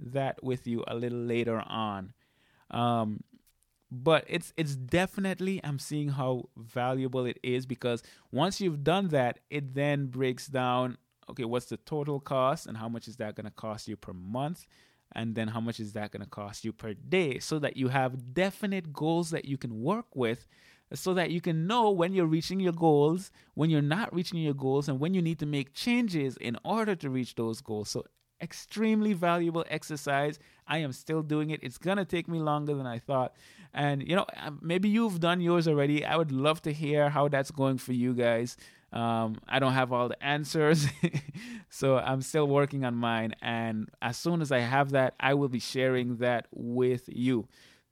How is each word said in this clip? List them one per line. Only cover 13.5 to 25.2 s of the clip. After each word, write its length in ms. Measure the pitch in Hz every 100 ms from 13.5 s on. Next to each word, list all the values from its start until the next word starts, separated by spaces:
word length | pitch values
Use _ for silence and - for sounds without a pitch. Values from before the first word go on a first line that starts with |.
cost 340 | - 113 107 -
you 100 | 101
per 160 | -
month? 540 | 92 92 123 147 180 - _ _ _ _
And 200 | - 113
then 140 | 113 110
how 120 | 113
much 180 | 113 113
is 140 | 104
that 180 | 107 104
gonna 140 | 104
cost 400 | 98 - 101 -
you 80 | 113
per 220 | - 110
day, 440 | 98 127 185 240 -
so 200 | - 156
that 180 | 135 -
you 120 | 127
have 440 | 135 127 127 123
definite 600 | 147 190 - 202 190 165
goals 340 | 139 156 170 165
that 160 | 160
you 140 | 139 135
can 240 | 123 110
work 340 | 135 220 - 135
with, 300 | 113 123 - _ - _ -
so 180 | 139 185
that 180 | 180 156
you 120 | 170
can 240 | 175 160 170
know 240 | 240 214
when 240 | 185 175
you're 100 | 190
reaching 360 | 165 160 160 190
your 120 | 180
goals, 580 | 170 165 147 151 185 - _ _
when 160 | - 160
you're 140 | 151
not 320 | 147 180 226
reaching 240 | 175 - 170
your 160 | 156
goals, 340 | 139 135 139 147
and 100 | 131
when 140 | 160
you 80 |
need 180 | 190